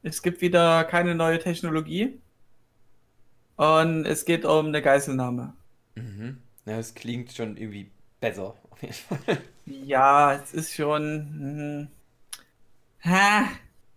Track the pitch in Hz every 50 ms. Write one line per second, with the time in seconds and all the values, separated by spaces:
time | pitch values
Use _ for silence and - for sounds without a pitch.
0 | - 160 156 - - 180 175 180 185 175 175 175 170 165 165 165 160 160 - 175
1 | 175 175 170 165 165 160 165 165 165 185 170 165 - 165 156 160 156 156 156 180
2 | 220 269 - - _ _ _ _ - _ - _ _ _ _ _ - _ - _
3 | _ _ _ _ - _ _ _ _ _ _ - 147 156 160 160 160 165 165 160
4 | 151 - 156 151 - - 170 160 - - 156 156 156 156 151 151 147 147 139 139
5 | 139 143 135 131 127 123 123 120 123 139 - - _ - _ _ _ _ _ 110
6 | 120 117 98 101 110 123 139 131 - - _ - _ 107 107 113 113 113 - -
7 | - 117 120 123 120 - - - 117 110 104 - 110 110 101 101 95 - - _
8 | - _ _ _ - 113 - 101 95 98 - _ _ _ - - - - - -
9 | - - 208 139 - - 190 131 - - _ - - - - - 135 139 139 131
10 | 135 139 139 143 147 143 139 143 139 - - 160 160 - - - 151 147 151 151
11 | 151 151 151 156 151 147 151 151 139 139 147 151 147 147 147 147 147 143 - -
12 | _ _ _ _ - _ - - _ _ _ _ - _ - _ _ _ _ _
13 | - 165 180 190 196 202 208 214 240 - - - - - _ - _ _ -